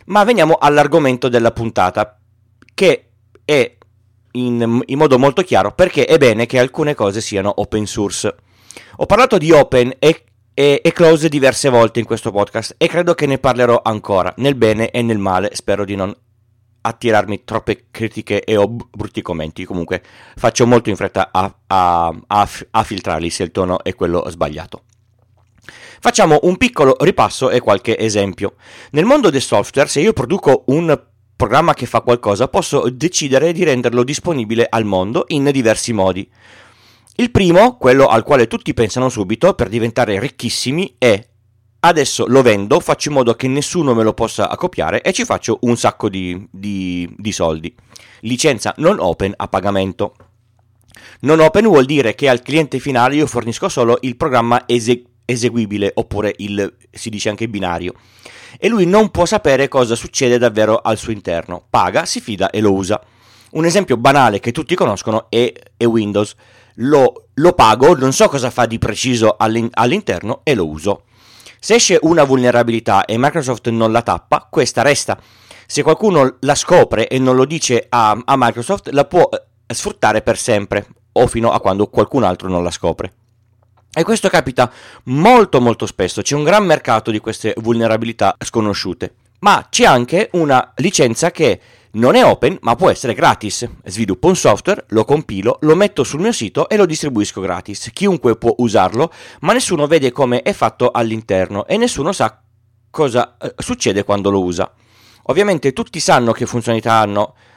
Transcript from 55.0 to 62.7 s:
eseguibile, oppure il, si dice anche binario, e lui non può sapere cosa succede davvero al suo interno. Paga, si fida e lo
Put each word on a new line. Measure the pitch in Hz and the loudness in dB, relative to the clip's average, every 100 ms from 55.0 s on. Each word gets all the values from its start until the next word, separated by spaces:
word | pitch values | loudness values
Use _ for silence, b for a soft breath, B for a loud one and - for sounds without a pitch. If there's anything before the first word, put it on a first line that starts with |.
| - _ | -4 _
eseguibile, | - 123 120 117 107 101 98 | -8 -4 -2 -2 -4 -4 -4
oppure | - - 101 104 - | -4 -6 -4 -4 -6
il, | 104 101 98 - _ | -8 -6 -6 -8 _
si | - - | -16 -12
dice | 104 110 | -8 -6
anche | 101 113 | -6 -8
binario, | 101 92 85 90 - B B B B B B | -6 -6 -6 -8 -14 B B B B B B
e | 208 | -2
lui | 226 170 | 0 2
non | 202 214 | 2 2
può | - 170 | 0 0
sapere | 214 151 131 135 | 0 2 2 2
cosa | 135 120 | 0 0
succede | 117 120 - 127 123 | -2 -6 -2 0 2
davvero | 123 104 107 110 | 2 2 0 0
al | - 110 | 0 -4
suo | - | -6
interno. | 104 92 85 82 90 - | -10 -6 -6 -6 -12 -4
Paga, | 120 92 117 170 | 0 0 -2 -4
si | 123 | -8
fida | - 101 95 | -8 -4 -4
e | 107 | 0
lo | 107 | 0